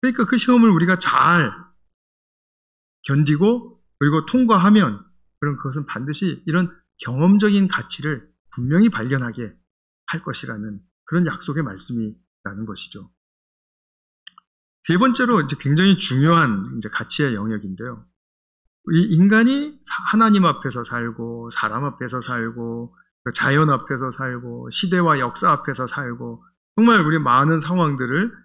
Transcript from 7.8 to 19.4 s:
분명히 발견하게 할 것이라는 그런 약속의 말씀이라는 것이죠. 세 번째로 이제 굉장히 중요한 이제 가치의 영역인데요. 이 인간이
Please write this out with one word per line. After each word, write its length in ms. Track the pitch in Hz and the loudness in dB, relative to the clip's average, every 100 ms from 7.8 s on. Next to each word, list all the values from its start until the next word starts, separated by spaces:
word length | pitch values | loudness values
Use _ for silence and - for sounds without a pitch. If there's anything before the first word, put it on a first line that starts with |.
| 117 - 143 135 - _ _ | -6 -6 -6 -8 -10 _ _
분명히 380 | - 123 165 226 | -8 0 4 4
발견하게 680 | 113 117 135 123 113 113 - _ _ _ _ - | 2 -2 -2 -4 -8 -12 -14 _ _ _ _ -10
할 160 | 160 | -8
것이라는 580 | - - 127 110 107 101 _ _ - | -8 -10 -10 -10 -10 -12 _ _ -4
그런 200 | 165 165 | 0 0
약속의 380 | - - 143 | -2 -6 -4
말씀이라는 1000 | 139 92 - 120 107 110 _ _ 98 95 110 | -4 -8 -10 -6 -6 -10 _ _ -14 -12 -12
것이죠. 460 | 98 - 104 - _ _ _ _ _ _ _ _ _ _ _ - _ _ _ _ _ | -12 -16 -18 -20 _ _ _ _ _ _ _ _ _ _ _ -20 _ _ _ _ _
세 140 | - 175 | -2 2
번째로 440 | 254 240 247 226 | 2 2 2 2
이제 140 | 143 147 | 0 -4
굉장히 380 | 139 151 190 190 | -2 2 4 4
중요한 680 | - 131 151 170 143 101 104 123 | 2 2 4 4 2 0 -6 -10
이제 120 | 107 | -8
가치의 460 | - 110 - 147 107 | -8 -4 -2 -2 -2
영역인데요. 680 | 107 107 98 92 120 113 - _ _ _ _ _ _ _ - | -6 -6 -8 -12 -12 -14 -20 _ _ _ _ _ _ _ 0
이 100 | 165 220 | 2 4
인간이 680 | 165 196 220 | 4 6 6